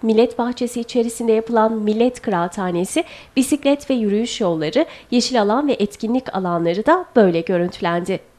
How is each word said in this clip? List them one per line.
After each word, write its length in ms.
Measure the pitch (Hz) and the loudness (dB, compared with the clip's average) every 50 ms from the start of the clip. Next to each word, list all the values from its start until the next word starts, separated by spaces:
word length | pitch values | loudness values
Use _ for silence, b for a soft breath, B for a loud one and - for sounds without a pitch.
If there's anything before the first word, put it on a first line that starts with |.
Millet 380 | - 220 220 220 240 240 - - | 0 2 4 4 4 2 0 -4
Bahçesi 400 | 233 247 247 - 247 233 - 240 | -4 -4 -4 -4 -6 -6 -4 -8
içerisinde 520 | 233 - - 247 226 233 226 - 233 226 | -8 -4 -2 -2 -2 -2 -4 -4 0 0
yapılan 420 | 220 220 220 226 233 220 220 226 226 | 0 0 0 0 0 2 2 2 0
Millet 480 | 214 208 208 214 226 240 254 247 - | 0 0 0 2 2 2 0 0 -2
Kıraathanesi, 800 | - 226 190 170 170 180 - 208 185 180 175 170 185 - - 311 339 B B B B B B | -4 -2 -2 -2 -2 -2 -4 -4 -4 -2 -2 -2 -2 -2 -2 -4 -4 B B B B B B
bisiklet 540 | 269 254 - 294 285 - 277 285 285 - - | 0 2 2 0 0 2 2 0 0 0 -2
ve 40 | 269 | -2
yürüyüş 480 | 240 214 202 202 214 233 233 - - | 0 0 0 0 0 -2 -2 -4 -2
yolları, 440 | 220 175 165 160 151 156 - - - B B B B B | -2 0 0 0 -2 0 0 0 0 B B B B B
yeşil 300 | 240 240 233 - 254 226 | 0 0 0 2 0 0
alan 260 | 202 202 220 269 302 | 2 2 2 0 0
ve 60 | 285 240 | 0 0
etkinlik 640 | - 208 202 - - 220 214 240 262 254 - - | 0 -2 -4 -4 -6 -4 -2 -2 -2 -2 -4 -6
alanları 500 | 190 185 175 175 165 170 170 170 202 220 | -4 -2 -2 -2 0 0 0 0 0 2
da 200 | 294 339 370 349 - - | 2 2 2 0 0 4
böyle 260 | 240 208 185 165 165 | 4 4 6 4 0
görüntülendi. 760 | 165 - 185 170 175 180 - - 190 170 170 175 185 190 185 - - _ _ | 0 0 0 0 0 -2 -4 -4 -4 -2 -2 -2 -2 -4 -6 -6 -8 _ _